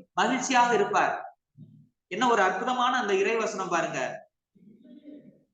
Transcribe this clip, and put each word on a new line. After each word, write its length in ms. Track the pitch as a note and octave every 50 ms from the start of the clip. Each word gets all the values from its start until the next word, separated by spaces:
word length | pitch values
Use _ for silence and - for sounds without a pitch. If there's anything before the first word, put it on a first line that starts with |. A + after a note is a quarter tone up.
| - _
மகிழ்ச்சியாக 640 | _ F3 G3 A#3 C4 B3+ - - C4 B3 A#3+ A#3+ A#3
இருப்பார்? 400 | G3+ G3+ - G3 F3 D3 - - - - - - _ _ _ _ - - - - - - _ _ _ _ -
என்ன 200 | F3+ G3+ B3+ B3
ஒரு 140 | A#3 G#3+
அற்புதமான 560 | F#3+ F#3 - - - B3 B3+ A#3+ A#3+ B3+ C4 B3+
அந்த 160 | G#3+ G3+ G3
இறைவசனம் 560 | F#3+ G3+ A3 A3+ A3+ G#3+ - G#3 F#3+ F#3 F3
பாருங்க. 560 | F3 E3 D#3+ - D3+ C#3 B2+ B2 - - - _ _ _ _ _ _ _ _ - - _ - B3 B3 D4+ - D4 - - - - - _ _ _